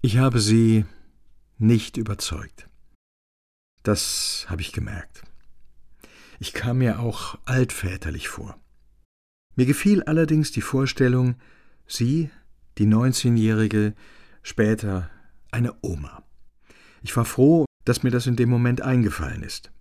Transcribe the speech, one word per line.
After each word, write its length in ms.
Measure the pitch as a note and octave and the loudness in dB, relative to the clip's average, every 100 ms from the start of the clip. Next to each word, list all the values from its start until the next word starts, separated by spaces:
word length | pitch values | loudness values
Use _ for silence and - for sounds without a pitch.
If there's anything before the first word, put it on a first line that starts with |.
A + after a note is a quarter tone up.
Ich 160 | B2 A2+ | 2 2
habe 200 | C3 B2 | 2 2
sie 460 | G#2 A2+ A2+ A2 F#2+ - - _ - - _ _ | 4 4 6 4 0 -8 -20 _ -20 -20 _ _
nicht 380 | A2 A#2 - - | 2 2 0 -8
überzeugt. 720 | G#2+ G2+ - D2+ - - - _ - _ _ _ _ _ _ _ _ _ | -6 -6 -8 -10 -12 -20 -20 _ -20 _ _ _ _ _ _ _ _ _
Das 640 | - G#2 - - - - - | -2 -2 -2 -6 -6 -8 -8
habe 120 | E2+ | -8
ich 100 | E2 | -6
gemerkt. 540 | - G#2 G2 - - - - - - - - - - - - - - | -8 -8 -10 -14 -18 -20 -20 -20 -20 -20 -20 -20 -20 -20 -20 -20 -14
Ich 140 | - | -12
kam 260 | - A#2 B2+ | -6 -4 0
mir 220 | B2 G2+ | 0 0
auch 380 | A#2 G#2 - - | -4 -6 -10 -12
altväterlich 840 | - C3 B2 - F#2 F2+ - D2 - | -4 0 0 -2 -6 -6 -8 -8 -10
vor. 280 | - G#2 - _ _ _ _ _ _ _ _ _ - | -12 -14 -16 _ _ _ _ _ _ _ _ _ 0
Mir 100 | B2+ | 2
gefiel 380 | C#3+ G3+ G3+ | 2 4 2
allerdings 480 | - D#3 D#3+ D#3 D3+ | 2 2 4 2 0
die 80 | - | -4
Vorstellung, 760 | - C3 C3+ - C3 B2+ B2+ B2 - _ - _ _ | -2 -2 -2 2 2 4 0 -2 -12 _ -20 _ _
sie, 420 | - A#2 D#3 D3+ - - - - - | -4 0 0 -2 -8 -20 -20 -20 -2
die 80 | G#2+ | 2
neunzehnjährige, 1080 | G#2+ B2+ B2+ B2 A#2 A2 A2 A2 G#2+ G#2 G#2+ - - - - | 4 2 0 2 2 2 2 2 2 0 -4 -18 -20 -20 -20
später 680 | - - G#2+ A2 G#2 F#2 E2+ - - - - | -12 0 0 0 -2 -6 -8 -14 -20 -20 -10
eine 240 | A#2+ A#2+ - | -4 -4 -4
Oma. 420 | - D#2 C#2+ - - - - _ _ - - _ | -10 -8 -10 -16 -20 -20 -20 _ _ -20 -20 _
Ich 140 | - B2 | -6 -4
war 80 | |
froh, 400 | A#2 - C3+ E3 C#3+ _ | -2 4 6 6 2 _
dass 200 | - B2 | -2 0
mir 60 | B2+ | 0
das 180 | A#2+ B2 | 0 0
in 80 | A#2+ | 0
dem 140 | A#2+ | 2
Moment 320 | B2 A#2+ B2 | 2 2 0
eingefallen 600 | - B2+ G#2+ - C#2+ C2+ | 2 2 2 0 -6 -8
ist. 300 | - - - - | -10 -12 -16 -20